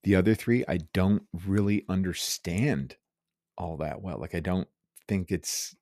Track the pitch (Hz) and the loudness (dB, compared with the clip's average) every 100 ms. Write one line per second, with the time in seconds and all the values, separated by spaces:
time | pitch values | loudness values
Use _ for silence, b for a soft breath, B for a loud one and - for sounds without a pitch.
0 | 98 95 92 110 - 120 - 87 80 95 | 6 6 6 4 2 0 2 -4 -2 0
1 | 92 104 - 82 92 98 101 104 - 95 | 2 2 -2 -10 -2 0 2 0 0 -2
2 | 92 85 - - - 87 143 85 67 - | -2 -4 -6 -6 -4 0 0 0 -4 -12
3 | _ _ _ _ _ - 87 78 78 - | _ _ _ _ _ -10 -8 -6 -6 -6
4 | 95 71 76 87 85 92 - _ _ - | -10 -8 -6 -4 -2 -2 -4 _ _ -20
5 | - 98 90 98 - - - - | -2 -2 0 -4 -4 -8 -8 -14